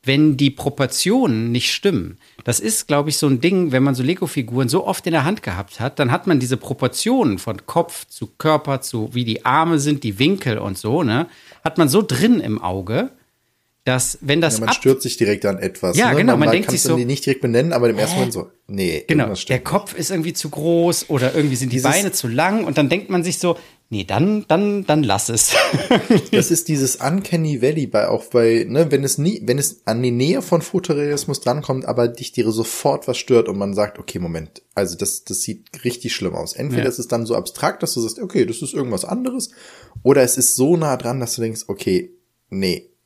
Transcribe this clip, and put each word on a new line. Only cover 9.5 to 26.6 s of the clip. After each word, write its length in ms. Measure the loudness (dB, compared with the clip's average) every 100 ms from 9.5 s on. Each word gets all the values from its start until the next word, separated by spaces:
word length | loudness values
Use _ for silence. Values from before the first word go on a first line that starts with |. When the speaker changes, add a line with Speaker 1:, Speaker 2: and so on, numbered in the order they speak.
| 2 2 2
Speaker 1:
sind, 240 | 0 -2
die 160 | -2 0
Winkel 380 | 2 2 -2 -2
und 200 | -4 -6
so, 260 | -2 0
ne, 240 | 2 0 -2 -10 -20 -8
hat 140 | -4 0
man 100 | 2
so 120 | 2
drin 380 | 0 2 2 2
im 220 | 0 -4
Auge, 500 | -4 -6 -4 -4 -4 -8 _ _ _ _ _ _ -2
dass 320 | 0 -2 -4
wenn 200 | -2 2
das 140 | 2 0
Speaker 2:
Ja, 40 |
man 80 | 0
Speaker 1:
ab- 60 | 2
Speaker 2:
stört 260 | 2 2
sich 160 | 0 0
direkt 280 | 0 2 0
an 120 | -2
etwas, 400 | -4 -2 0 2
Speaker 1:
Ja, 140 | 4
Speaker 2:
ne? 60 | 4
Speaker 1:
genau, 160 | 4
Speaker 2:
Man, 60 | 4
Speaker 1:
man 80 | 4
Speaker 2:
man 60 |
Speaker 1:
denkt 140 | 2 2
Speaker 2:
kann's 120 | 0
Speaker 1:
sich 60 | 2
Speaker 2:
dann 80 | 0
Speaker 1:
so, 60 | 0
Speaker 2:
nicht 200 | -2 -2
direkt 160 | 0
benennen, 320 | 2 2 2
aber 160 | 2 2
im 80 | 2
ersten 180 | 0 0
Speaker 1:
Hä? 40 |
Speaker 2:
Moment 140 | -2
so, 180 | -4 -10 _ -8
nee, 360 | -2 -2 -2 0
Speaker 1:
Genau, 160 | 0
Speaker 2:
irgendwas 180 | 0 -2
stimmt 80 | -2 -2
Speaker 1:
der 60 |
Kopf 320 | -2 -4 -4 -8
ist 160 | -4
irgendwie 220 | -2 -4
zu 160 | -6 -8
groß 600 | -4 0 2 2 0 -2
oder 240 | 0 2 2
irgendwie 200 | 0 0
sind 140 | -2
die 60 | 0
Speaker 2:
Dieses 120 | 2
Speaker 1:
Beine 200 | 2 2
zu 160 | -2 -2
lang 380 | 0 2 0 0
und 120 | 0
dann 120 | 2
denkt 200 | 0 0
man 140 | -2
sich 160 | 0 0
so, 180 | -2 -2 -8 _ -8
nee, 140 | -6
dann, 420 | -2 0 2 0 0
dann, 380 | 2 2 0 0
dann 160 | 2
lass 280 | 2 0 0
es. 260 | 0 2 2 2 0 2
<laughs> 400 | 2 4 2 4
Speaker 2:
Das 200 | 2 2
ist 160 | 0